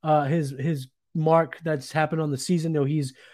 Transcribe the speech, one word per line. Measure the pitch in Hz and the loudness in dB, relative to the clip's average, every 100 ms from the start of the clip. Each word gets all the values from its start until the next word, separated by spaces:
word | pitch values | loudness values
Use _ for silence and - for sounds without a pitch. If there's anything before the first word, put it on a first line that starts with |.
uh, | 156 151 | 4 2
his, | 139 165 143 | 2 0 -2
his | 139 143 151 131 _ _ | -4 -4 -4 -8 _ _
mark | 165 156 165 160 - | -2 4 4 2 -4
that's | 165 151 - | -4 -4 -2
happened | 160 156 160 | -2 0 -2
on | 151 | -2
the | 135 | -4
season, | - 175 165 | 0 0 0
though | 151 | 0
he's | 139 151 135 - - | 0 0 -4 -8 -20